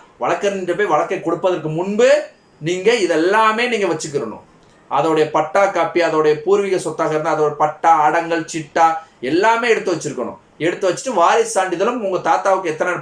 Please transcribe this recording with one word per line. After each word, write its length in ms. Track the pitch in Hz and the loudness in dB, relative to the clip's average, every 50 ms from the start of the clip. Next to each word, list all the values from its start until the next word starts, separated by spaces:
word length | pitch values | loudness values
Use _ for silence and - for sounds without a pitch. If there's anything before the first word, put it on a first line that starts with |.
| - - _ - | -16 -20 _ -6
வழக்கறிஞர்கிட்ட 560 | 120 135 170 - 202 202 196 196 185 175 170 | -4 -2 -2 -2 -2 -2 -2 -2 -4 -4 -2
போய் 100 | 170 208 | -2 0
வழக்கை 340 | 190 151 151 - - 190 160 | 0 0 0 0 -2 -4 -6
கொடுப்பதற்கு 480 | - 165 170 165 - 185 175 160 151 156 | -4 -4 -4 -2 0 0 0 -2 -4 -6
முன்பு 540 | 156 160 180 196 208 214 240 262 285 302 302 - - _ _ _ _ _ | -6 -4 -4 -2 0 2 4 4 4 2 0 -4 -12 _ _ _ _ _
நீங்க 320 | 151 160 180 185 185 214 247 | -6 -4 -4 0 2 2 2
இதெல்லாமே 760 | 233 185 165 170 156 165 185 202 226 226 220 214 226 240 240 | 2 2 0 2 2 2 2 2 4 2 2 2 0 -2 -2
நீங்க 180 | 233 214 196 | 0 -2 0
வச்சுக்கிறணும். 540 | 175 160 - - 156 139 139 120 107 101 - - - _ _ _ _ _ _ _ _ | -2 -2 -4 -6 -6 -4 -4 -4 -6 -8 -12 -16 -20 _ _ _ _ _ _ _ _
அதோடைய 400 | 123 139 151 160 156 156 151 - | -2 0 0 2 2 2 2 2
பட்டா 360 | - 156 156 156 - 190 202 | 2 0 -2 0 2 2 2
காப்பி, 340 | 190 190 175 170 160 - 175 | 2 2 0 -2 0 0 0
அதோடைய 340 | 170 165 160 156 156 151 151 | 0 2 2 2 2 2 2
பூர்வீக 440 | 151 - 180 196 202 202 196 185 175 | 2 2 2 2 2 2 0 -2 -2
சொத்தாக 320 | - 170 156 - 165 156 | -2 -4 -4 -4 -2 -2
இருந்தா 300 | 156 156 151 160 151 151 | -2 -2 -2 -2 0 0
அதோட 140 | 151 147 147 | 0 -2 0
பட்டா, 460 | - 160 151 - - - - 160 156 | 0 -2 -2 -2 0 2 4 4 4
அடங்கல், 460 | 147 151 160 170 165 165 170 165 156 | 4 2 2 0 0 0 -2 -4 -4
சிட்டா 600 | - - 165 147 - - 175 165 160 156 - - - _ _ | -6 -8 -10 -10 -4 0 2 2 2 2 -2 -6 -14 _ _
எல்லாமே 480 | 117 127 151 175 202 226 226 233 247 240 | -4 -2 0 2 2 2 2 2 2 0
எடுத்து 240 | 220 190 - 185 180 | 0 0 0 -2 -4
வச்சிருக்கணும். 440 | 151 - 151 120 127 120 - - - _ _ _ - | -4 -4 -6 -6 -6 -8 -8 -10 -14 _ _ _ -4
எடுத்து 320 | 147 175 - - 190 185 | -4 -4 -2 0 -2 -2
வச்சுட்டு, 240 | 170 - - 262 240 | -2 -2 -4 -4 0
வாரிசு 360 | 185 170 185 220 226 220 220 | 2 2 4 4 2 2 0
சான்றிதழும், 540 | - 196 185 180 175 165 196 233 247 254 214 | 0 -2 0 0 -2 0 0 -2 -2 -2 -4
உங்க 140 | 190 185 170 | -4 -4 -2
தாத்தாவுக்கு 500 | - 165 175 190 - 196 190 190 190 165 | 0 0 0 0 2 2 0 2 0 -4
எத்தனை 220 | 147 - 185 180 175 160 | -4 -2 -2 -2 -2 -4